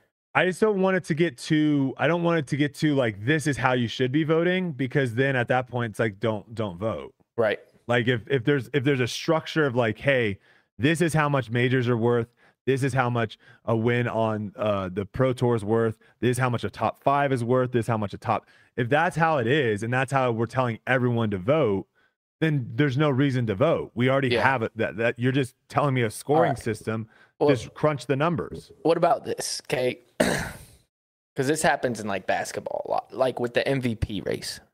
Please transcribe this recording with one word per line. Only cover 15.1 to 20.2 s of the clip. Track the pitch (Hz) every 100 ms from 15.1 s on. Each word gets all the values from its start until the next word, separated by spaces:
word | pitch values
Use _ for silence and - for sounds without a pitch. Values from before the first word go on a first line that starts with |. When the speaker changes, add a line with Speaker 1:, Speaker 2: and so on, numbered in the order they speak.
| - 131
Speaker 1:
Tour | 123 123
is | 120
worth. | 104 113 113 110 _ _
This | 120
is | 123
how | 127
much | 117
a | 98
top | - 110 -
five | - 143 143
is | 131
worth. | 117 127 123
This | 123
is | 113
how | 113
much | 104
a | -
top," | - 104 - _ _ -
if | 120
that's | 143 175 160
how | 165 151
it | 113
is, | 151 120 104
and | 113
that's | 123 135
how | 135